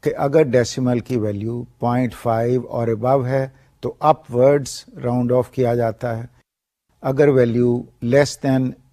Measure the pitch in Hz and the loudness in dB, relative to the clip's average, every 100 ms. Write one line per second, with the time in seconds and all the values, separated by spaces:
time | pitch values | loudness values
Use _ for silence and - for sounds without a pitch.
0 | 147 - 143 143 117 123 117 - 127 123 | -4 -2 0 2 4 2 0 -2 -2 -2
1 | - 127 107 101 110 120 123 _ 120 123 | -2 -4 -2 -4 -6 -8 -12 _ -2 0
2 | 127 - 120 113 120 127 120 123 117 110 | -2 -4 -2 0 0 -2 -2 -4 -4 -2
3 | 123 139 123 135 135 _ _ _ 123 - | 0 0 0 -2 -4 _ _ _ -10 0
4 | 151 156 - 120 131 143 127 - - 180 | 2 2 0 2 2 2 -2 -14 -18 -10
5 | 127 123 123 127 120 - 120 120 117 110 | -4 -2 0 0 -2 -2 0 0 -2 -4
6 | 123 113 113 _ _ _ _ _ _ _ | -8 -8 -10 _ _ _ _ _ _ _
7 | 135 135 147 131 120 117 123 120 - _ | -6 2 4 6 4 2 2 0 -6 _
8 | 120 135 143 - 139 131 127 - _ | 0 2 2 -2 0 0 0 -6 _